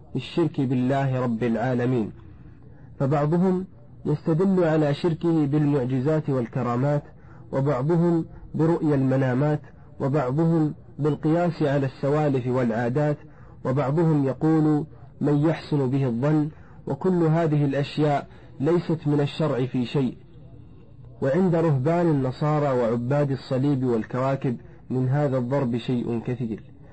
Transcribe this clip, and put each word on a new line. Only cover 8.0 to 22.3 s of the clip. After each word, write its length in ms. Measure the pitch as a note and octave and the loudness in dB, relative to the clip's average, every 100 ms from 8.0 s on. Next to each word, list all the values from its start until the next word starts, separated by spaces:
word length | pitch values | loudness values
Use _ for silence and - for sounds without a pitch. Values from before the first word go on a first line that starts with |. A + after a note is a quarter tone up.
| F3 E3 D#3+ - - C3+ | 2 0 -2 -12 -10 0
برؤيا 400 | E3 E3+ D3+ C#3 | 0 2 2 2
المنامات، 640 | C3 C3 C3 B2 D3+ D3+ - - - - | 2 2 2 2 0 -2 -6 -20 -20 -6
وبعضهم 720 | C3+ D3 B2+ C#3+ E3 E3 D3+ - - - | -2 0 0 0 2 2 0 -4 -16 -2
بالقياس 640 | D3 C3+ D#3 E3+ F3 - | -2 0 0 2 0 0
على 220 | D3 C#3+ C3+ | 0 0 -2
السوالف 640 | - C#3 D3+ D3 C3 B2 | -2 0 2 2 0 0
والعادات، 680 | B2+ A#2+ A2 A#2+ C#3+ D3+ D3 - - - - C3+ | 0 0 0 -2 0 0 -2 -8 -20 -20 -8 -4
وبعضهم 600 | C3 C3 D#3 D#3+ D3 C3+ | -2 0 2 2 2 0
يقول: 600 | B2 D#3 D#3+ D#3 D3 D3+ - - - | 0 2 4 4 2 -2 -12 -20 -4
"من 160 | C#3+ D3 | 0 2
يحسن 520 | D#3+ D#3 - D3 C3 | 2 0 -2 0 0
به 160 | C3+ C3+ | 0 0
الظن"، 440 | A#2 C#3+ D#3 D3 - - - - | 0 2 2 0 -6 -20 -16 -8
وكل 360 | C3 F#3 F3 | -2 0 2
هذه 420 | D#3+ D#3+ D#3+ D3 C#3+ | 2 2 2 2 0
الأشياء 640 | C3+ C#3 - D3+ C#3 - - - B2 | 0 -2 0 2 0 -4 -18 -20 -4
ليست 480 | C#3+ F3 F3 D#3+ C#3+ | 0 2 0 -2 0
من 140 | D3 | 0
الشرع 440 | C#3+ - D#3 B2 B2+ | 0 -2 -2 0 -2
في 200 | B2+ A#2 | -2 0
شيء. 320 | D3 B2 - - - - - - - - - - - | 0 -2 -4 -20 -20 -20 -20 -20 -20 -20 -20 -20 -4
وعند 340 | C3+ D#3+ F#3+ E3 | 0 2 2 2
رهبان 540 | E3 C3+ C#3+ E3+ E3+ | 2 2 2 2 2
النصارى 720 | C#3+ B2+ | 2 0